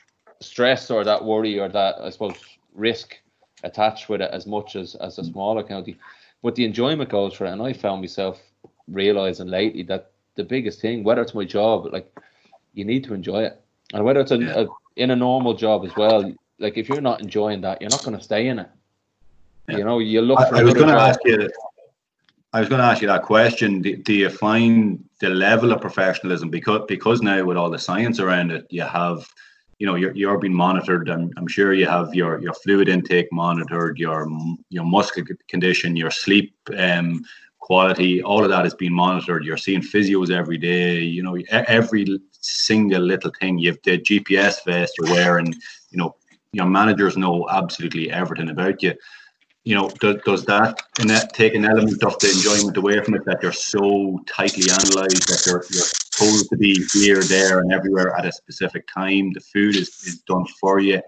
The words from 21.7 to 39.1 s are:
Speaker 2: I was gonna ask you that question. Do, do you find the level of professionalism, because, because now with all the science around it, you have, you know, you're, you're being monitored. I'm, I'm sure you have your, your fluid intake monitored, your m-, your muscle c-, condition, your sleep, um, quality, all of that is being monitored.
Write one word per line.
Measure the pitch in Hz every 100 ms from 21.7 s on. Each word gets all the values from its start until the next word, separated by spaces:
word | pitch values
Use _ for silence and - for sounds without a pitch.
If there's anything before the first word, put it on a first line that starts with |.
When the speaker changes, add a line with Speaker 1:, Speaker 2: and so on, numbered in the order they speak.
| _ - _ _ _ _ _ _
Speaker 2:
I | 113
was | 117
gonna | 131
ask | 123 104
you | 101
that | 92
question. | - 107 117 117 107 95
Do, | 95 90
do | -
you | 101 95
find | - 107 113 117 113 107 87 - -
the | 98
level | 95 98 110 120
of | 110
professionalism, | 98 98 95 92 92 85 82
because, | 85 - 107 -
because | 92 110 120
now | 110 95
with | 92 87
all | 87
the | 80
science | - 92 117 117
around | 92 90 87
it, | 82 -
you | 85
have, | - 87 87 82 - _ - _ _ -
you | 101
know, | 90
you're, | 92 98
you're | 98 101
being | 98
monitored. | 87 90 92 90 87 82
I'm, | 85 85 85
I'm | 87
sure | 98 98
you | 95 85
have | 87 82
your, | 90 82 80
your | 87
fluid | - 98 98 95
intake | 90 - 87 87
monitored, | 85 87 85 80 85 82 76
your | 82 78
m-, | 78 78 82 85 -
your | 90 85
muscle | 98 101 92 78
c-, | - _
condition, | 90 92 87 90 82
your | 80
sleep, | - - 101 101 _ - 101
um, | 92 87 85 82 - - _ _
quality, | - 92 95 92 90 90
all | 92 104
of | 101
that | 92 87
is |
being | - 90
monitored. | 87 90